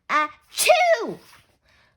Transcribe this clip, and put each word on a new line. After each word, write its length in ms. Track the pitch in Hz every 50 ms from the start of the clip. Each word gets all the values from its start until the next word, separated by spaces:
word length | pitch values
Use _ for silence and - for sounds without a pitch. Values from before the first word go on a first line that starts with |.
| _ -
ah, 200 | 254 294 302 302 - - _ _
chew! 720 | - - - - 698 659 719 679 659 480 415 262 175 175 - - - - _ _ _ _ _ _ _ _ _ _ _